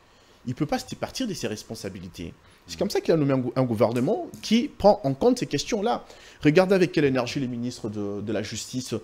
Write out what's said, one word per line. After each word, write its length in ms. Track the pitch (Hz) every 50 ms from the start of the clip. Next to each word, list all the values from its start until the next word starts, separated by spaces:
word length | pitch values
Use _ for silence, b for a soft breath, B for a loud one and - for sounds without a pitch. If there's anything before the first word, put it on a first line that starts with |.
| b b b b b b b b b
Il 40 | 127
ne 60 | 127
peut 100 | - 156
pas 120 | - 262
se 100 | 240 -
départir 380 | - - - - - - - 262
de 80 | 214 165
ses 140 | - -
responsabilités. 840 | 104 151 214 - - 117 - - 95 92 95 85 87 - - 85 85 - _ b b b b b
C'est 100 | b -
comme 120 | - - 202
ça 100 | - 392
qu'il 140 | - - 175
a 40 |
nommé 160 | 156 143 139 135
un 40 |
gou-, 160 | 131 123 123 -
un 80 | 131 131
gouvernement 640 | 120 113 104 117 107 120 123 123 175 247 359 330 - - -
qui 260 | - - 214 240 233
prend 320 | - - - - 202 202 - -
en 100 | 139 135
compte 260 | - 214 247 254 -
ces 60 | -
questions-là. 580 | - - 143 - - 247 202 196 233 - - - B B B B B B B -
Regardez 320 | 151 151 180 185 185 202
avec 160 | 180 180 180
quelle 140 | - 165 147
énergie 340 | 135 131 127 120 120 - 147
les 80 | 131
ministres 420 | 123 123 117 120 123 - - - 104
de, 320 | 101 107 101 101 101 101
de 120 | 101 110 104
la 100 | 98 107
justice 520 | - 113 104 - - - 127 - - 120 107